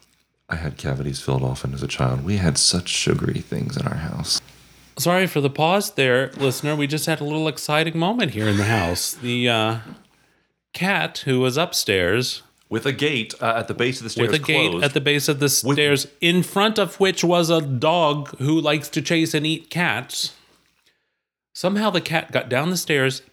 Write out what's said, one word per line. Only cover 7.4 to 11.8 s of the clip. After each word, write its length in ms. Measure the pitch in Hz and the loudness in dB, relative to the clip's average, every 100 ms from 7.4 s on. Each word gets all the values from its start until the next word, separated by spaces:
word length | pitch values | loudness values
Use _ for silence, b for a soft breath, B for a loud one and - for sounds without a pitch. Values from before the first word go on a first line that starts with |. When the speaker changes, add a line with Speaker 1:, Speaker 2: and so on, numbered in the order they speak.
| 156 | -2
Speaker 2:
exciting 500 | 151 - 151 160 160 | -4 0 0 2 0
moment 340 | 170 240 180 | 0 0 -2
here 140 | 107 107 | 0 0
in 80 | 101 | 2
the 80 | 101 | 2
house. 480 | 113 85 90 - | 2 0 -2 -4
The, 340 | - 120 123 123 | -6 -4 0 2
uh, 300 | 113 110 113 - - b b b b b _ _ | 2 0 -2 -8 -20 b b b b b _ _
cat 460 | - 180 190 165 - | -6 -2 0 -2 -4
who 200 | - 127 | 0 2
was 180 | 127 127 | 2 0
upstairs 840 | 180 - | -2 -2